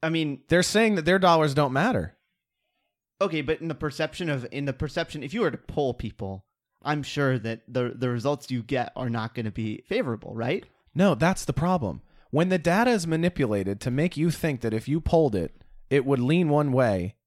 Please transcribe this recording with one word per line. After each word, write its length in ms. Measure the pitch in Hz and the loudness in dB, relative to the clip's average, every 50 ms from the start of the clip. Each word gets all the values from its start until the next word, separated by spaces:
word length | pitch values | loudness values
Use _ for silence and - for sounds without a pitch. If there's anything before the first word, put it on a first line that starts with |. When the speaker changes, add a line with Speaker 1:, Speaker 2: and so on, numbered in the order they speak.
| - | -2
Speaker 1:
I 80 | 160 | -2
mean, 320 | 165 165 160 151 139 - _ _ | 0 0 0 -2 -4 -8 _ _
Speaker 2:
They're 140 | - 175 180 | 4 4 4
saying 320 | - - 208 226 220 214 | 4 4 4 4 4 4
that 80 | 185 156 | 2 4
their 140 | 160 185 190 | 4 4 6
dollars 360 | 185 180 170 165 156 151 135 | 6 6 6 6 4 4 2
don't 180 | 143 147 139 127 | 2 0 2 2
matter. 420 | 135 160 233 254 104 85 - - _ _ _ _ _ _ _ _ _ _ _ _ _ _ _ _ _ _ _ _ _ | 2 2 2 2 0 -2 -4 -8 _ _ _ _ _ _ _ _ _ _ _ _ _ _ _ _ _ _ _ _ _
Speaker 1:
Okay, 200 | 190 196 160 156 | -2 0 0 -2
but 200 | 147 131 160 - | -2 -2 -4 -4
in 60 | - 165 | -2 -8
the 60 | 151 | -6
perception 560 | - - 151 135 - 160 156 - - 185 170 | -4 -6 -6 -4 -4 -6 -6 -4 -6 -4 -4
of, 160 | 147 131 120 - - | -4 -4 -4 -8 -8
in 120 | 139 143 | -6 -4
the 80 | 139 131 | -4 -4
perception, 520 | - 160 147 - - 170 - - 151 139 | -4 -6 -6 -4 -4 -6 -6 -6 -10 -10
if 100 | 143 127 | -8 -4
you 60 | 226 | -2
were 100 | 226 165 | -2 0
to 80 | 120 - | -2 -4
poll 340 | _ - - - 147 131 117 | _ -8 -4 -2 -2 -2 -2
people, 520 | - - 110 - _ 110 95 98 95 - _ _ _ _ _ _ _ _ | -4 -6 -10 -8 _ -10 -10 -10 -10 -14 _ _ _ _ _ _ _ _
I'm 200 | - 151 151 139 | -4 -4 -4 -4
sure 340 | - - 147 143 135 131 127 | -6 -2 0 0 2 0 0
that 220 | 101 113 113 113 _ | -2 -6 -8 -8 _
the, 260 | - 123 127 123 123 - | -6 -4 -2 -2 -2 -4
the 120 | 123 123 123 | -4 -4 -2
results 420 | 120 120 113 139 143 143 - - | -2 -2 -2 -2 -2 -2 -4 -6
you 120 | 127 123 110 | -6 -6 -4
get 300 | 104 139 127 117 - - | -2 -2 -2 -2 -4 -6
are 160 | - 127 120 | -8 -6 -4
not 240 | 117 117 110 117 _ | -4 -4 -4 -6 _
gonna 160 | - 117 107 | -6 -6 -6
be 320 | 98 - 110 110 107 - - _ | -6 -6 -6 -6 -6 -8 -8 _
favorable, 460 | 190 226 247 143 117 107 - - 104 | -4 -2 -2 -2 -4 -6 -8 -12 -8
right? 280 | 113 113 123 151 208 - - _ _ _ _ _ | -6 -4 -2 -2 -4 -6 -10 _ _ _ _ _
Speaker 2:
No, 220 | 143 185 202 160 | 2 4 4 4
that's 280 | 110 135 170 190 - - | 4 2 0 0 -2 -4
the 80 | - 139 | -4 -2
problem. 500 | - 160 175 185 180 135 98 - - - _ _ - _ _ | -2 0 0 0 0 -2 -4 -6 -8 -12 _ _ -20 _ _
When 180 | - 143 170 185 | 0 0 2 2
the 100 | 185 180 | 2 0
data 320 | 143 165 170 196 233 247 247 | 2 2 2 4 4 2 2
is 140 | 214 165 | 0 0
manipulated 760 | 170 160 160 165 180 175 - 143 113 107 101 95 95 101 104 | 0 -2 0 0 0 0 0 0 0 2 0 0 -2 -4 -4
to 100 | - 135 | -4 -4
make 260 | 120 131 156 175 - | 0 0 0 0 0
you 140 | 143 151 175 | 0 0 0
think 300 | 156 - - 160 143 117 | 0 0 -2 -2 -2 -2
that 120 | - 117 107 | -2 -2 -2
if 120 | 110 107 | -2 -2
you 140 | - 143 165 | -2 -4 -2
polled 340 | 156 - - 165 160 143 107 | 0 2 4 4 4 4 2
it, 280 | 98 82 76 - - - - - - - - | 0 -2 -4 -6 -14 -20 -20 -20 -20 -6 0
it 140 | - 143 131 | 0 2 2
would 160 | 135 139 131 | 2 2 2
lean 280 | 120 127 156 175 185 156 | 2 2 2 2 4 4
one 220 | 143 147 147 143 127 | 4 2 2 2 2
way 420 | 127 127 120 101 95 87 92 - _ _ | 4 4 4 2 2 0 -4 -8 _ _